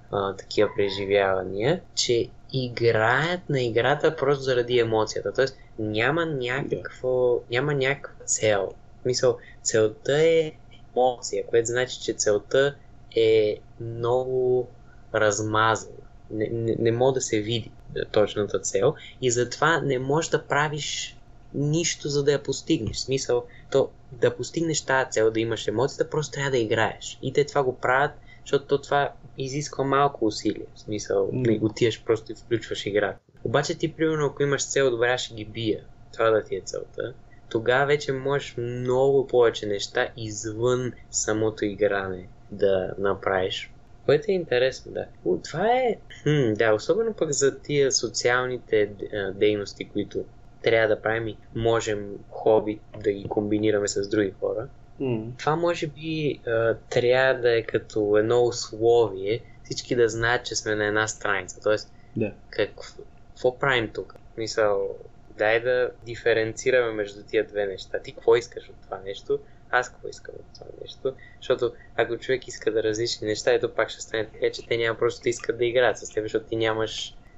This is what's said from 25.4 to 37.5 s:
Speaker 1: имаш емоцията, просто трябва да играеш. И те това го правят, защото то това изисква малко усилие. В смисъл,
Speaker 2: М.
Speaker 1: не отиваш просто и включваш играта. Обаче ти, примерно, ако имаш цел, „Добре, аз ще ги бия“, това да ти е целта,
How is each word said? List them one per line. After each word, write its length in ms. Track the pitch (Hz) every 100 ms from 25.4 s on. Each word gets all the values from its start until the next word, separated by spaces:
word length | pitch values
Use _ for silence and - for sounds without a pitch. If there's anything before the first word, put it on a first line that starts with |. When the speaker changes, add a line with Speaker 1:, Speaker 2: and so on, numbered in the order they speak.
Speaker 1:
имаш 280 | 113 110 -
емоцията, 420 | 107 139 - -
просто 220 | 151 147
трябва 180 | 143 139
да 80 | 131
играеш. 600 | 110 113 104 - - -
И 100 | 131
те 120 | 143
това 180 | 143 143
го 140 | 127 127
правят, 340 | 120 127 147 - - -
защото 220 | - 139 -
то 160 | 139
това 300 | - 143 139 - - -
изисква 460 | 135 143 147 -
малко 420 | 135 139 143 - 110
усилие. 400 | - 107 - -
В 60 | -
смисъл, 500 | - 104 - 98 98
Speaker 2:
М. 100 | 127
Speaker 1:
не 160 | 117 104
отиваш 420 | 107 - 117 -
просто 280 | - 110 -
и 20 |
включваш 520 | 110 - 113 - 101 107
играта. 320 | 104 98 - _ -
Обаче 340 | - 131 147 160
ти, 140 | 160
примерно, 340 | 151 160 156 143
ако 160 | 143
имаш 260 | 143 135 -
цел, 220 | 139 135
„Добре, 180 | 117 123
аз 120 | 123
ще 140 | -
ги 100 | 113
бия“, 400 | 104 110 113 98 - - -
това 180 | - 113
да 140 | 107
ти 120 | - 95
е 40 |
целта, 540 | - 50 - - 113 - - - -